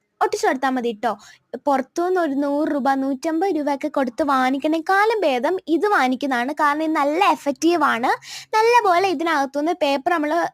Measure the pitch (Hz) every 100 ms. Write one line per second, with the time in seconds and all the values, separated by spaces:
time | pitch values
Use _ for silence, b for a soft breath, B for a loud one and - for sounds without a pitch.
0 | _ - 392 415 427 277 269 254 233 214
1 | 240 214 B B _ - - 269 262 -
2 | 359 370 330 269 285 285 311 294 254 269
3 | 269 262 330 320 392 311 294 277 302 294
4 | 262 - 302 269 254 269 302 330 320 381
5 | 427 453 339 247 277 370 - 311 415 403
6 | 254 254 285 247 247 294 294 294 320 320
7 | 285 311 392 302 285 269 320 349 294 233
8 | 269 480 B B B 440 453 480 415 339
9 | 392 294 339 302 269 285 302 349 294 277
10 | 311 349 294 339 330